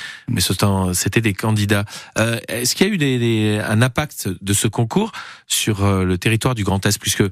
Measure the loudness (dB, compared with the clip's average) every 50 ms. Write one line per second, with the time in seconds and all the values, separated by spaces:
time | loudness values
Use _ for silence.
0 | -14 -14 -16 -14 -8 -4 -2 0 0 0 0 2 2 2 2 2 2 0 0 0
1 | 0 0 0 2 0 0 0 0 0 0 2 2 2 2 2 0 0 -4 -8 -14
2 | -16 -8 -2 0 0 0 0 -4 -6 -6 -6 -4 -2 -2 2 2 2 2 2 2
3 | 2 2 2 2 2 2 2 2 2 2 2 0 0 0 2 2 2 2 0 -2
4 | -4 -4 -6 -8 -6 -6 -6 -6 -2 -2 0 0 0 0 0 0 -2 0 2 0
5 | 0 0 -4 -10 -16 -16 -18 -16 -8 -6 -4 -2 0 -2 0 2 2 2 2 2
6 | 2 0 0 0 0 0 0 2 0 0 0 0 0 0 0 0 0 0 -2 -2
7 | -2 -2 0 0 0 0